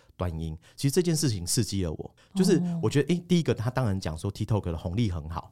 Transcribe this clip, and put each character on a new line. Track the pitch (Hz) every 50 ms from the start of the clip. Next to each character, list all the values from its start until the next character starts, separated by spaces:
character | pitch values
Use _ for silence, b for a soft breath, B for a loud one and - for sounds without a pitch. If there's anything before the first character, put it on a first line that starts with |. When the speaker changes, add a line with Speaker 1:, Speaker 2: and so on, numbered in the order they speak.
| _ - -
Speaker 1:
短 | - 92 90 80 78
音。 | 82 80 78 b b b b
其 | - - 139
实 |
这 | 139 185
件 | 170 175 165
事 | 151 170 139
情 | 107 92 85
刺 | 87 - - 107
激 | - - 98 92
了 | 82
我， | 76 - - - - _ - _ -
就 | 196 185
是 | 208 190 165 180 175 170 170
我 | 160 214
觉 | - 143 143
得， | - 180
Speaker 2:
哦。 |
Speaker 1:
诶， | 175 175 -
第 | 175 175
一 | 156
个 | - 113
他 | - 107 123
当 | - 131 131
然 | 107 95 95
讲 | - 85 78 80
说 | - 101 -
TikTok | - 104 - 113 101 - 90
的 | 80
红 | 78 - 90 87 107
利 | 123 104
很 | 87 82 73 82
好， | 85 80 - -